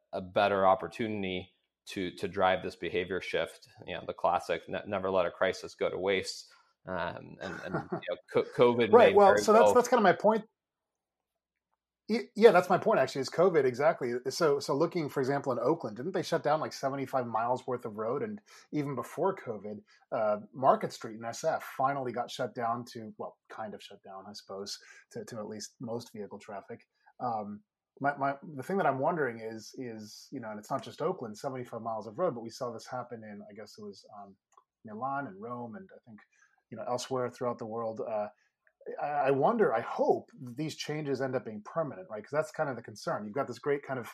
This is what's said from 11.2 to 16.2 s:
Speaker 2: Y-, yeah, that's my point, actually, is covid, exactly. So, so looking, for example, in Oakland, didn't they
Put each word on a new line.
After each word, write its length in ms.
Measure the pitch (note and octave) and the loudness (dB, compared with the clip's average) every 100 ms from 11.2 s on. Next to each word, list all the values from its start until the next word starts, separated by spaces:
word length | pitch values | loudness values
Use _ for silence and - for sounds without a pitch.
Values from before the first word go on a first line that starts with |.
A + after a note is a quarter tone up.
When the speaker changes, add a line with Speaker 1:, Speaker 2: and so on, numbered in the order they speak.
| _ _ _ _ _ _ _ _ - | _ _ _ _ _ _ _ _ -4
Speaker 2:
Y-, 140 | A3+ - - | -4 -2 8
yeah, 160 | A3 | 10
that's 180 | F3+ F3 | 10 6
my 80 | F3 | 2
point, 220 | G3+ G3 | 4 4
actually, 220 | C3 C#3+ | 2 0
is 80 | B2+ | -2
covid, 360 | - F#3 E3 C3 | 4 6 6 4
exactly. 480 | A#2+ D3+ E3+ B2 B2 C3 | 4 2 2 0 -2 -4
So, 300 | - D#3+ C#3+ | 2 2 2
so 160 | - C#3 | 0 0
looking, 340 | D#3+ F3 C#3+ | 0 0 -2
for 100 | - | 0
example, 320 | C3 C#3+ C3 | 0 0 -2
in 80 | A#2+ | 0
Oakland, 380 | B2+ E3 - G#2+ | 0 0 -4 -8
didn't 160 | D3+ | -4
they 100 | F#3+ | -4